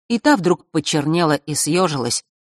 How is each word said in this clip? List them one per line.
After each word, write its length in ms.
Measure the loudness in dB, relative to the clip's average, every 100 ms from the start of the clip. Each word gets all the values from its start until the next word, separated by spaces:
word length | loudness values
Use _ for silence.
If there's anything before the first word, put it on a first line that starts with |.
| _
и 120 | -2
та 180 | 2 2
вдруг 320 | 2 -2 _
почернела 640 | -6 -2 -2 0 0 2 0
и 200 | -2 -6
съёжилась, 680 | -2 0 0 -2 -4 -6 _ _